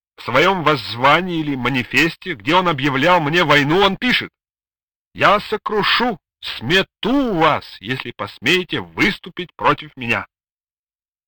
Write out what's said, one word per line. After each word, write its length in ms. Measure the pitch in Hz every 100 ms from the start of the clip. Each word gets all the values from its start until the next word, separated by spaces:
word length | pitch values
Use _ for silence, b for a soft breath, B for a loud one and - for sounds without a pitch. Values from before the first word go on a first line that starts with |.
| _ -
в 60 |
своём 420 | - 123 180 190 147
воззвании 720 | 143 107 113 135 160 185 165
или 160 | 147 135
манифесте, 800 | 120 135 113 131 160 - 190
где 220 | 127 104 180
он 120 | 180
объявлял 540 | 143 143 131 160 180
мне 240 | 143 170 151
войну, 340 | 147 139 180
он 160 | 196 190
пишет: 360 | 247 - 98 _ _ _ _ _ _ _ _
"Я 260 | 90 147 202
сокрушу, 800 | - 214 - 214 - - 247 190 _ _
смету 920 | - - 117 185 - _ 196 277 254
вас, 440 | 170 160 117 - -
если 320 | 95 127 120
посмеете 720 | - 101 - 113 180 175 139
выступить 720 | 85 82 214 - 185 - 180 -
против 400 | 117 147 151 135
меня". 320 | 117 104 - _ _ _ _ _ _ _ _ _